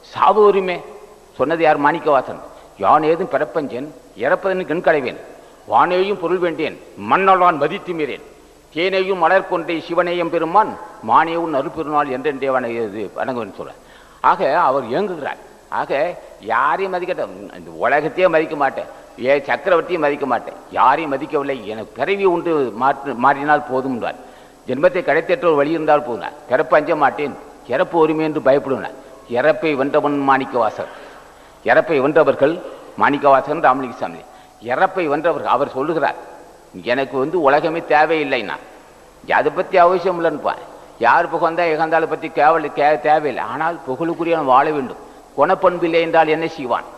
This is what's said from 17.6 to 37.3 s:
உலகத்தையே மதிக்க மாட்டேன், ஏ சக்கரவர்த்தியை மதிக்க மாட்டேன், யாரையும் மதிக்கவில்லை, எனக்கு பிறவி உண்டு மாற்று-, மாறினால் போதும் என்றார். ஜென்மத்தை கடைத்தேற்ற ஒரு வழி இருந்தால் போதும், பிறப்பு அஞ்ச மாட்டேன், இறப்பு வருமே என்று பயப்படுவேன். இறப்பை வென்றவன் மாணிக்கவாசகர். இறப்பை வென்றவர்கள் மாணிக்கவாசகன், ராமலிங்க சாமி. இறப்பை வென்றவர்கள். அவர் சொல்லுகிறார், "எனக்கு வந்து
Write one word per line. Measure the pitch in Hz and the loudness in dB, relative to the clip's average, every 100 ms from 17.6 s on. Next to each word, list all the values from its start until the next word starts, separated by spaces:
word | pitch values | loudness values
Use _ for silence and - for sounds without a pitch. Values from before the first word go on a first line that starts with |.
| 85 | -18
உலகத்தையே | 82 110 143 151 160 185 | -4 0 0 0 0 2
மதிக்க | 160 160 156 | 2 0 -2
மாட்டேன், | 135 - - - - - | -2 -2 -12 -16 -20 -6
ஏ | 123 143 | 0 0
சக்கரவர்த்தியை | 139 120 196 170 156 175 | 0 -4 2 0 0 -2
மதிக்க | 147 147 139 | -2 -2 -2
மாட்டேன், | 113 - - - | -2 -4 -16 -10
யாரையும் | 92 117 147 156 | 2 4 4 -2
மதிக்கவில்லை, | 135 147 151 139 135 104 | -6 -4 -4 -4 -6 -8
எனக்கு | 110 101 - | -10 -12 -6
பிறவி | 147 202 196 | -4 2 2
உண்டு | 170 165 156 127 104 | 2 0 0 -2 0
மாற்று-, | 131 143 143 117 | 0 0 -6 0
மாறினால் | 131 139 147 147 143 | 2 2 2 0 0
போதும் | 131 131 | -4 -2
என்றார். | 120 92 - - - - - - | -4 -6 -8 -18 -20 -20 -20 -8
ஜென்மத்தை | 127 180 180 | 0 2 2
கடைத்தேற்ற | 156 147 165 175 175 | 0 0 0 0 2
ஒரு | 147 | 2
வழி | 143 | 2
இருந்தால் | 165 156 147 | 0 2 2
போதும், | 120 110 82 - - | 0 -8 -8 -14 -2
பிறப்பு | 131 156 - | -2 2 2
அஞ்ச | 151 156 | 2 2
மாட்டேன், | 135 - 143 - - - - | 0 0 -8 -8 -18 -20 -6
இறப்பு | 127 180 170 | -2 0 2
வருமே | 156 156 | 2 2
என்று | 156 151 | -2 0
பயப்படுவேன். | 131 139 135 120 85 - - - - | 2 2 2 -6 -6 -14 -20 -20 -6
இறப்பை | 117 143 151 160 139 | 0 2 2 0 0
வென்றவன் | 139 151 143 143 139 | 0 0 0 0 2
மாணிக்கவாசகர். | 131 127 123 107 - 85 - - - - - - - | 2 2 0 -2 -2 -12 -14 -20 -20 -20 -20 -20 -8
இறப்பை | - 139 156 151 | 2 2 2 0
வென்றவர்கள் | 135 156 143 120 139 165 - - - - | 4 4 4 4 0 0 -10 -16 -18 0
மாணிக்கவாசகன், | 113 143 143 135 135 156 | 2 4 4 4 2 0
ராமலிங்க | 151 135 127 - | 2 2 -4 -8
சாமி. | 98 85 - - - - | -10 -10 -20 -20 -20 -18
இறப்பை | 110 131 185 185 160 | -6 0 0 0 -2
வென்றவர்கள். | 147 170 143 104 | 0 0 -2 0
அவர் | 123 135 | 0 0
சொல்லுகிறார், | 131 147 160 135 - - - - - - 92 | -2 -4 -2 -2 -4 -16 -20 -20 -20 -20 -10
"எனக்கு | 87 127 135 135 | -4 -2 -2 -2
வந்து | 139 | -2